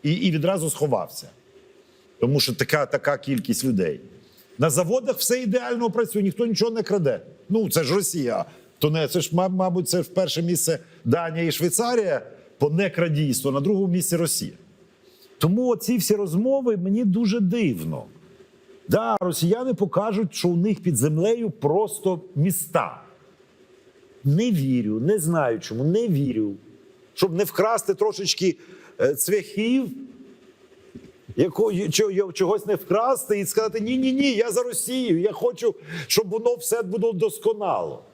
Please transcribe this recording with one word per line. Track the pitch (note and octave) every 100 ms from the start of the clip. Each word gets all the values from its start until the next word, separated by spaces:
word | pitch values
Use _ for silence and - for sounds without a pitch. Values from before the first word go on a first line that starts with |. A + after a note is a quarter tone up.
І, | D3
і | F3+ F#3+
відразу | D#3 E3 G3 D#3
сховався. | - D3+ A2 E2 - - - _ - - - _ _ _ _
Тому | A#2+ C#3+
що | -
така, | A#2+ D3+ D#3 C#3
така | C#3 - C#3
кількість | - C3 - A#2
людей. | C3 G#2+ F2 C#2+ - - - - _ -
На | D#3+
заводах | C#3+ E3+ B3 A3+ B3
все | - B3
ідеально | B3 B3 A#3+ A#3+ A#3
працює, | A3+ A#3 G#3+
ніхто | G3 - A#3
нічого | G#3 A#3
не | A3+
краде. | - G3 D3 G#2+ - - -
Ну, | A3 G3+
це | -
ж | C#3+
Росія. | F#3+ F#3+ - B2 G#2+ - - - _
То | D3+
не, | D#3+ D3
це | F3+
ж, | D#3
ма-, | E3 F#3
мабуть, | F#3 F#3 F3+ F3+
це | F3+
ж | -
перше | - F3+ D#3+
місце | E3+ F3 - D#3 - -
Данія | - D3+ E3 D#3+
і | E3+
Швейцарія | - F3 - A#3+ B3 G3 C3+ - - - -
по | D3
некрадійству, | D#3+ G3 E3 E3+ D3 D3+ A#2 C#3
на | C3+
другому | C#3+ G3 G3
місці | F3+ - E3+
Росія. | E3 - - - - - - _ _ _ - -
Тому | D#3 G#3 B3+
оці | A#3 - B3
всі | E3
розмови | G#3 G3 E3 A#3+ C#4 B3 G#3
мені | F#3 G#3
дуже | A3+ F#3 A3+ A#3
дивно. | F#3 A#3 F#3+ G2 D#2+ C#2+ A1+ - - - - _ _ - -
Да, | G3 A3+ G#3+
росіяни | F3+ E3 E3+ A3 B3+
покажуть, | A3+ G3 - G#3+ G3+ G#3
що | - F3+
у | E3+
них | G3 G3+
під | F#3 C3+
землею | C#3 D#3 G3 A#3 A3+
просто | - C#3+ E3+ G#3+ - F#3+ F3+ -
міста. | C#3+ F3 - - E3 F#2 A#1+ - - - _ - _ _ - _ _ _ -
Не | C#3 D3+ A#3+
вірю, | F#3 C3+ B2 G#2+ A2
не | C#3 G#3+
знаю | D#3 E3+ C3+ A2+
чому, | - A2
не | C#3+ G3 A#3
вірю. | D3+ C#3 A2+ G#2 G2 - - - _ -
Щоб | - F#3+
не | E3+
вкрасти | G3+ - G#3 A3+ -
трошечки, | F#3+ G#3+ G3 F#3+ - F#3 - - - - -
е, | C3
цвяхів, | C#3+ - G3+ F3 - A3 C4 A#3+ - - - - - - _ - - - - - - - -
яко-, | F#3 - A3 F#3 G3+
чо-, | - A3
йо-, | F#3+ G3
чогось | - F3+ G#3 -
не |
вкрасти | G3+ - F#3+ A#3+ C4 - G#3
і | F#3+
сказати: | - A3 A3
«Ні, | G#3+ B3+
ні, | C4
ні, | C4 C#4+
я | A3 A#3
за | G3+
Росію, | B3 - - B3+ B3 E3
я | G3
хочу, | F3 A#3+ G#3+ A#3 - D3+ E3 C#3
щоб | - G#3+
воно | A3 A#3
все | A#3+ - A#3
було | G3 G3+ A3+
досконало». | F#3+ G#3+ - A3 G#3+ G3 A#2 E2 C#2 -